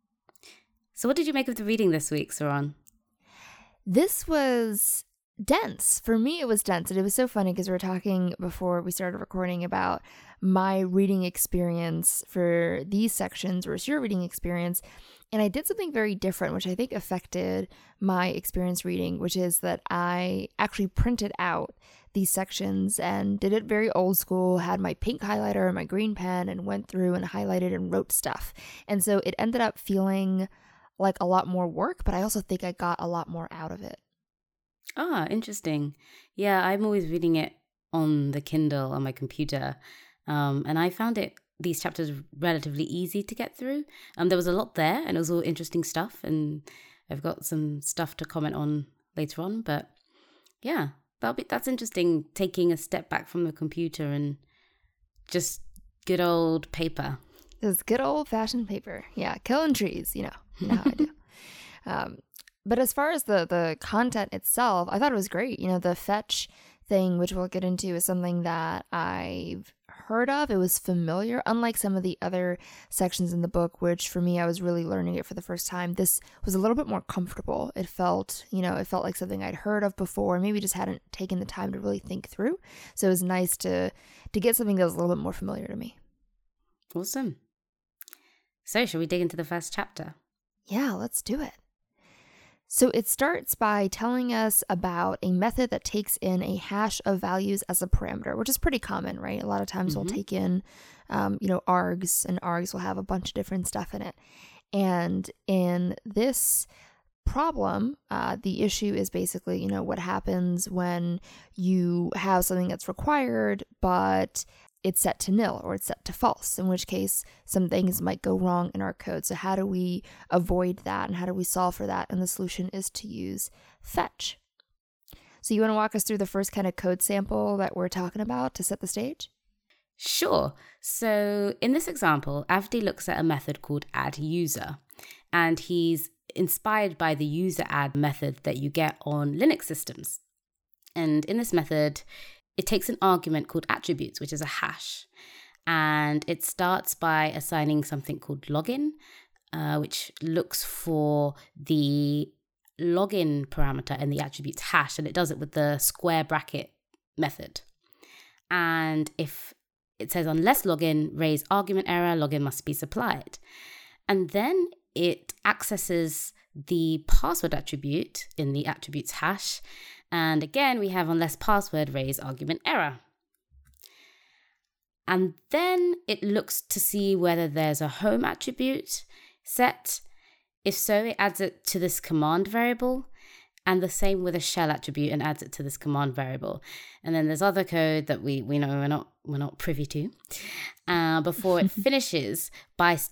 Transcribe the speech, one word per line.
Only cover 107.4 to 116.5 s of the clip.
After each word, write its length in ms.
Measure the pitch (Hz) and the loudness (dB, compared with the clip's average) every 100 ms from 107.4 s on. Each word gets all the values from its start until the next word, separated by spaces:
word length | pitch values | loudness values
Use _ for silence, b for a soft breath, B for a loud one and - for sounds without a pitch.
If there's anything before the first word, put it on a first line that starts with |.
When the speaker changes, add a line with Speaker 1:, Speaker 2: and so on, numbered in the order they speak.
| 320 277 196 196 233 285 - | 0 0 0 0 -2 -4 -6
Speaker 2:
uh, 280 | - - 214 | -4 -2 -2
the 200 | 196 202 | -2 0
issue 320 | 202 - 208 | 0 2 0
is 160 | 196 190 | 0 -2
basically, 520 | 180 180 180 - 185 | -2 -4 -4 -4 -4
you 60 | 190 | -2
know, 160 | 196 | -2
what 160 | - - | -2 -4
happens 720 | 175 190 - 185 180 175 196 | -2 -4 -2 0 0 0 -2
when 500 | 185 180 175 170 175 B B B | -2 -2 -2 -2 -4 B B B
you 600 | - 180 185 175 175 175 190 | -2 2 4 4 2 0 -2
have 300 | 190 185 175 | 2 4 4
something 240 | 180 180 | 0 0
that's 180 | 170 - | -4 -6
required, 760 | 180 - 294 247 226 208 202 - - | -4 2 2 2 0 0 -2 -6 -2
but 640 | 190 180 190 190 185 - - b b _ | 2 4 4 2 0 -4 -10 b b _
it's 160 | 190 - | 0 2
set 200 | 180 - | 0 0
to 120 | - | 2
nil 300 | 202 214 - | 4 2 -2
or 120 | 85 196 | -6 -6
it's 100 | - | -6
set 180 | - | -8
to 80 | - | -8
false, 460 | - 233 - - | 0 0 0 -4